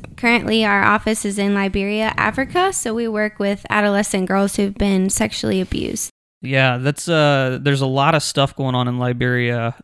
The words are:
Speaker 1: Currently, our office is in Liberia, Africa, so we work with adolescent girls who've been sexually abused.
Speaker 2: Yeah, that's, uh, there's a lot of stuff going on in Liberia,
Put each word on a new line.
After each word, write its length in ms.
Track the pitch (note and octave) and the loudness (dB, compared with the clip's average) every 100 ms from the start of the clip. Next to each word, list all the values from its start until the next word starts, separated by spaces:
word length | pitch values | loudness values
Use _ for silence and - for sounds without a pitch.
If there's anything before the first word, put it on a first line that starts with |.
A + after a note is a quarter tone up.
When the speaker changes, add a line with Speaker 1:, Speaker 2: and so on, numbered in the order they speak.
| - - | -12 -4
Speaker 1:
Currently, 480 | A#3 A#3 - A3 | 2 2 2 0
our 180 | G#3+ G3+ | 2 2
office 420 | G3 G#3+ A3 G#3+ | 4 2 2 -2
is 140 | G#3 G3+ | -2 -2
in 160 | G3+ | 0
Liberia, 600 | G3+ G3 G3 G3 G#3 A3 - | 0 0 -2 -2 -2 -2 0
Africa, 560 | - G#3+ C4+ F4+ F#4+ | 0 0 -2 0 0
so 220 | F#4 A#3+ | 0 -4
we 140 | A3+ A#3 | -2 -2
work 300 | G#3+ G#3+ - | -2 -2 -2
with 280 | G3+ G3+ - | -2 -2 -2
adolescent 580 | G#3 G#3 G3+ G#3+ G3+ F#3 | 0 2 0 0 -2 0
girls 300 | G3 G3 - | 2 0 0
who've 180 | G3+ | -2
been 360 | G3 G3+ F#3+ F#3+ | 0 0 2 2
sexually 500 | - G#3+ - A3 F#3+ | 0 -2 -2 -2 -2
abused. 500 | F#3 - - - - - _ _ | -2 -4 -4 -6 -8 -12 _ _
Speaker 2:
Yeah, 380 | - C3+ C3 B2 | -2 2 2 2
that's, 300 | C3+ C#3+ - | 0 -2 0
uh, 500 | D#3+ D3 C#3 C3 B2+ | 2 4 4 0 0
there's 200 | C3+ C#3 | 0 0
a 60 | C3+ | 0
lot 280 | C3+ C#3 | 2 2
of 80 | D#3+ | 2
stuff 320 | - - C#3 | 0 0 0
going 200 | - C3+ | 0 -2
on 120 | B2+ B2 | 0 0
in 120 | B2 | -2
Liberia, 760 | B2 B2 B2 B2 A#2+ A#2+ A#2 - | -2 -2 0 0 0 -2 -4 -6